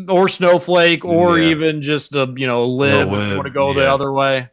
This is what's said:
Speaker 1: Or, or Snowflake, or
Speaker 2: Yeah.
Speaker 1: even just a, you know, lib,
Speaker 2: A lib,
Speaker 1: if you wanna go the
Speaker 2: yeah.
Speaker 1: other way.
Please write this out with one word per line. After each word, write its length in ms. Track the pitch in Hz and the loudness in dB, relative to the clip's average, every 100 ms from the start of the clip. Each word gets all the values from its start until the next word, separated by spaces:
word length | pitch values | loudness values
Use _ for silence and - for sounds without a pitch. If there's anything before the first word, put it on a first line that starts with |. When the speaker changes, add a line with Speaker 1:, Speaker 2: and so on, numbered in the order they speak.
| 185 | 0
Speaker 1:
Or, 120 | 180 | 2
or 40 | 190 | 2
Snowflake, 760 | - 180 180 - 175 170 165 | 2 2 2 2 2 4 2
or 340 | 180 170 175 165 | 0 2 2 2
Speaker 2:
Yeah. 120 | 160 | 2
Speaker 1:
even 320 | 156 160 151 | 0 -2 -2
just 320 | 139 147 - | -4 -4 -4
a, 180 | 143 127 127 | -4 -4 -4
you 100 | 131 | -2
know, 180 | 120 | 0
lib, 440 | 123 127 139 139 95 | -2 0 2 2 0
Speaker 2:
A 20 | |
lib, 120 | 101 | -2
Speaker 1:
if 80 | 104 | -4
you 60 | 98 | -6
wanna 140 | - | -6
go 220 | 139 139 | -2 -2
the 80 | 139 | 0
Speaker 2:
yeah. 120 | 135 | 2
Speaker 1:
other 180 | 139 139 | 0 -2
way. 340 | 135 135 135 123 | -2 0 -2 -6